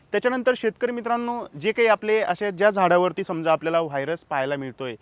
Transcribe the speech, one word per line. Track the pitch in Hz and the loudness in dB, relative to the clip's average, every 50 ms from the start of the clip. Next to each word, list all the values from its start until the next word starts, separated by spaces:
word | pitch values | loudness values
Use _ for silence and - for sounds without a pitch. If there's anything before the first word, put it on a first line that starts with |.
| _ _ - | _ _ -4
त्याच्यानंतर | 208 - 254 254 254 240 254 254 | 0 0 0 -2 0 0 0 0
शेतकरी | - - 220 - - - 233 240 | 0 -2 -4 -2 -2 -4 -4 -4
मित्रांनो, | 240 214 226 233 240 240 233 240 240 208 - - 160 | -4 -4 -2 -2 -2 -2 -4 -6 -6 -8 -10 -12 -6
जे | 139 208 214 | -4 -4 0
काही | - 233 226 | 2 4 4
आपले | 214 - - 214 214 220 | 4 4 2 0 0 0
अशा | 202 - 180 - 208 202 | 2 0 -2 -2 -2 -6
ज्या | 190 165 202 214 | -2 2 2 2
झाडावरती | 202 196 190 175 170 180 180 180 165 - 196 | 4 4 4 6 6 6 4 2 0 -2 -6
समजा | - 180 165 160 160 160 | -6 -6 -4 2 2 2
आपल्याला | 151 151 165 165 165 | 2 2 0 0 0
व्हायरस | 165 151 143 139 139 143 170 170 | 0 0 -2 -4 -4 -4 -4 -6
पाहायला | - _ 151 139 131 139 143 | -6 _ -4 -2 -2 -2 -2
मिळतोय, | 139 135 131 120 - 135 127 113 - | -4 -6 -8 -8 -8 -8 -8 -8 -10